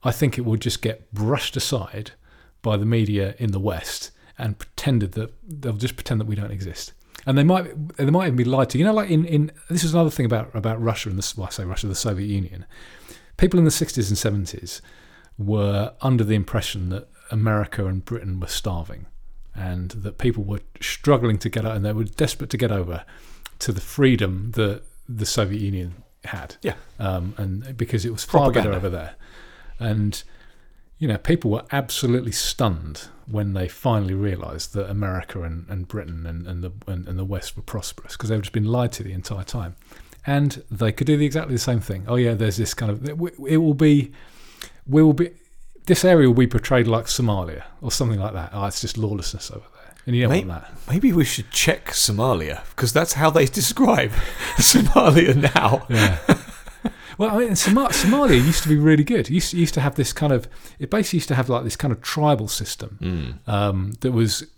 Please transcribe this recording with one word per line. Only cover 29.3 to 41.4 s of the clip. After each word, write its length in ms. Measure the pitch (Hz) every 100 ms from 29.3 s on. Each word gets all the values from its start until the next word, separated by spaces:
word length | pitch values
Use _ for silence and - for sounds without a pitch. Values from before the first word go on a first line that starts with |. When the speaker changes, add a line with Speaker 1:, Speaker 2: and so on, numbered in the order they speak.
| - - - - -
Speaker 1:
And, 420 | 113 107 104 - - - - - - - - -
you 100 | 156
know, 100 | 104
people 320 | - 170 123
were 140 | 110 -
absolutely 600 | 139 127 - 127 120 123
stunned 760 | - - - 117 85 78 76 - - -
when 280 | 107 104
they 120 | 98 90
finally 480 | - 135 113 95
realised 600 | 95 101 90 90 80 -
that 140 | 101 98
America 520 | 101 101 92 - 95
and, 240 | 85 82 85
and 200 | 95 90
Britain 380 | 107 82 85 82
and, 200 | 82 85
and 160 | 87
the, 80 | 90 92 -
and, 220 | 92 87
and 100 | 90
the 60 |
West 320 | 95 95 - -
were 60 |
prosperous, 520 | - 110 - - -
'cause 140 | - 113
they've 120 | 110
just 100 | 98
been 140 | 113 107
lied 260 | 120 120
to 100 | -
the 100 | 101
entire 320 | 92 87 101
time. 300 | 95 117 85 87 - - - -
And 380 | - 143 143 - -
they 220 | 101 113
could 160 | 107 131
do 80 | 147
the, 100 | 147
exactly 280 | 147